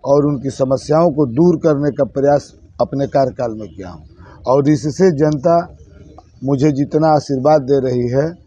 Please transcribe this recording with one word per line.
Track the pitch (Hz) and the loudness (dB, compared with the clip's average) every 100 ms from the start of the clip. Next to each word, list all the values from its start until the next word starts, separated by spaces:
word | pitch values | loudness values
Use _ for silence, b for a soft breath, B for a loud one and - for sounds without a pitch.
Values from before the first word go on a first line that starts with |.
| 127 | 2
और | 143 147 | 2 2
उनकी | 143 135 | -2 -6
समस्याओं | - 131 135 - 156 175 | -4 -2 -2 0 2 2
को | 139 139 | 0 -2
दूर | 117 175 165 | 2 2 2
करने | 165 143 147 | 0 0 -2
का | 120 | -2
प्रयास | 131 139 139 143 - - - - | -4 0 0 0 -2 -20 -20 -6
अपने | 147 139 135 | -4 -2 -2
कार्यकाल | 143 131 - 120 | 0 -2 -2 -8
में | 107 104 | -8 -14
किया | 80 92 | -14 -16
हूँ। | 82 - B B B - | -16 -20 B B B 0
और | 135 139 | 2 2
इससे | 147 147 135 190 | 0 -2 2 2
जनता | 143 151 151 160 170 175 - - - - - _ _ | 2 0 0 2 0 0 -16 -20 -20 -20 -20 _ _
मुझे | 131 139 151 | -4 2 2
जितना | 139 143 156 160 | 0 -2 0 2
आशीर्वाद | 151 - 135 139 156 | 2 0 -2 2 2
दे | 131 139 | 2 0
रही | 131 123 123 | 0 -2 -2
है | 131 160 175 | -2 -2 -6